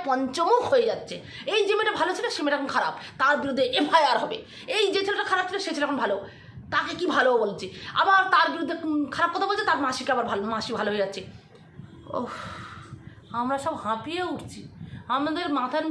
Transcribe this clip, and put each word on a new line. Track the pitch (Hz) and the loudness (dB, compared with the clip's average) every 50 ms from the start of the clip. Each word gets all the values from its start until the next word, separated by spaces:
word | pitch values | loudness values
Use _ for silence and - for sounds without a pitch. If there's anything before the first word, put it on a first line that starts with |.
| - | 0
পঞ্চমুখ | 277 262 262 269 254 - 339 339 370 453 494 - | 0 0 0 0 0 0 0 2 4 4 4 4
হয়ে | - 285 254 226 | 4 4 4 4
যাচ্ছে। | 226 190 - - - - - - - - - - | 4 0 -4 -6 -10 -12 -12 -12 -14 -16 -12 -6
এই | - 381 440 403 | -2 0 2 2
যে | 392 427 | 2 2
মেয়েটা | 415 440 427 - | 2 2 0 0
ভালো | - 320 359 370 | 0 0 0 0
ছিল, | - 427 466 | 0 -2 -4
সে | - - 311 | -2 -2 0
মেয়েটা | 285 285 | 0 0
এখন | 277 277 | 0 0
খারাপ, | - - 240 196 - - - - - - - | -2 0 0 0 -2 -2 -6 -10 -12 -4 2
তার | 262 277 294 | 4 4 4
বিরুদ্ধে | 247 247 277 262 233 262 | 4 0 0 0 0 0
এফআইআর | - 170 190 294 294 - 330 302 269 233 - | 2 2 2 2 6 6 6 6 6 4 2
হবে। | - - - - - - - - - | 0 -2 -4 -6 -10 -12 -18 -12 -6
এই | - 359 427 415 381 - | -2 0 2 2 2 2
যে | 392 - | 2 0
ছেলেটা | 392 415 403 403 | 0 0 0 0
খারাপ | - 381 359 370 370 | 2 2 2 2 0
ছিল, | 381 392 | -2 -4
সে | - 339 294 | -4 -4 -2
ছেলে | 285 294 | 0 0
এখন | 269 285 | 0 0
ভালো, | 254 226 202 202 - - - - - - - - - - - | 0 0 0 0 -2 -4 -8 -14 -18 -20 -20 -18 -18 -8 -4
তাকে | - 285 311 320 339 | -2 -2 -2 -2 -4
কি | 330 349 | -2 -2
ভালো | 320 269 285 254 254 247 233 | 0 2 4 6 6 6 4
বলছে, | 214 202 196 - 202 185 - - - - - | 4 0 -2 -4 -8 -10 -10 -12 -12 -4 0
আবার | - 320 381 381 381 370 381 | 2 4 6 6 6 6 6
তার | 370 311 320 - | 6 6 6 4
বিরুদ্ধে, | 269 339 302 320 330 - - | 2 -2 -4 -4 -4 -4 -4
উম, | 311 302 302 285 254 | -2 -2 -2 -2 -2
খারাপ | - 294 330 349 359 | 0 0 0 0 2
কথা | 370 381 | 0 0
বলছে, | 392 415 415 415 | 0 0 0 0
তার | 403 320 269 | 2 2 2
মাসিকে | 285 254 254 - 254 - 262 | 0 -2 -2 -2 -2 0 0
আবার | 247 226 | 0 0
ভালো, | 208 220 202 202 | 0 -2 -2 -2
মাসি | 220 226 214 - - 233 | -2 -4 -4 -4 -4 -4
ভালো | 202 208 208 | -2 -2 0
হয়ে | 208 214 | 0 0
যাচ্ছে। | 196 170 - 190 180 - - - - - - - - - - - - - - - - | 0 -2 -4 -8 -12 -14 -16 -20 -20 -20 -20 -20 -20 -20 -20 -20 -20 -18 -20 -20 -12
ওহ, | - - - 247 - - - - - - - - - - - - - - - - - - - - - - | -8 -6 -6 -6 -6 -8 -10 -12 -12 -12 -12 -14 -14 -16 -16 -16 -16 -18 -18 -18 -18 -20 -20 -14 -8 -4
আমরা | 233 240 254 269 277 | -4 -2 -2 -2 -2
সব | 277 320 311 | -2 -4 -4
হাঁপিয়ে | 277 - 208 226 220 220 294 339 359 359 | -4 -4 -4 -4 -4 -4 -6 -6 -4 -4
উঠছি, | 339 294 - - - - - - - - - - - - - - - | -4 -4 -6 -8 -12 -14 -16 -16 -16 -16 -16 -16 -14 -14 -12 -6 -2
আমাদের | 240 269 285 311 311 339 359 302 | -2 0 0 0 -2 -2 -2 -2
মাথার | 285 277 247 - 285 311 311 320 | 0 0 0 0 0 -2 -2 -2